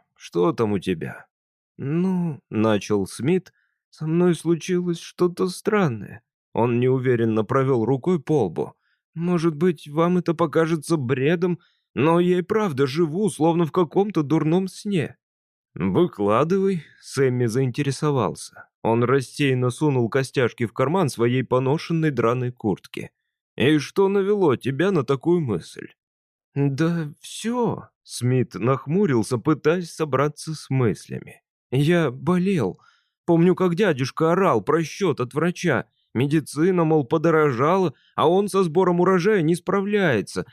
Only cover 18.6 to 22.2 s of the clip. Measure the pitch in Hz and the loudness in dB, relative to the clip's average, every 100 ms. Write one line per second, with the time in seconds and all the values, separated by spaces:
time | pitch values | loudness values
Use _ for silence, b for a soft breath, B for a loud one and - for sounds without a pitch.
18.6 | - _ - 117 120 139 127 - 143 127 | -20 _ -2 0 2 0 -2 -2 0 0
19.6 | 123 - 151 131 117 135 135 - 120 - | -2 0 0 0 0 -2 -2 0 -2 -2
20.6 | 113 - 131 185 151 - 120 127 123 127 | -6 -2 -2 0 0 0 0 0 0 0
21.6 | 131 160 - 165 156 123 | 0 -2 -2 -2 0 2